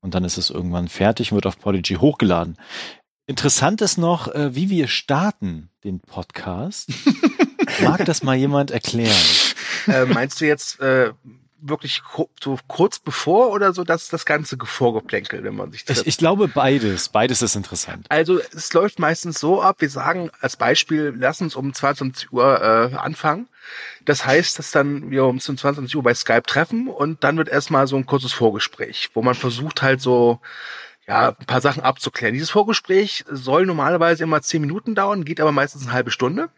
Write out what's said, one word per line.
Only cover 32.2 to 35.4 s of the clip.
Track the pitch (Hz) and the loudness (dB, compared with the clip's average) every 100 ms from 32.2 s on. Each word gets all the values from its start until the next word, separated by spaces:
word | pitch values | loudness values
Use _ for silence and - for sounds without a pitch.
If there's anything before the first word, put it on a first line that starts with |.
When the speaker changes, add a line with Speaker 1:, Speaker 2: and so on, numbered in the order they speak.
| 113 | -2
Speaker 3:
Dieses | 120 156 | -2 0
Vorgespräch | 208 208 214 - 190 202 - - | 0 2 0 2 2 2 -4 -10
soll | 143 127 143 190 | -10 2 2 2
normalerweise | 165 139 175 165 165 | 2 2 4 4 2
immer | 160 156 | 2 0
zehn | - 165 | 0 -2
Minuten | 147 190 - 208 | -2 -4 -4 -2
dauern, | 196 202 151 | 0 -2 -4
geht | 165 | 0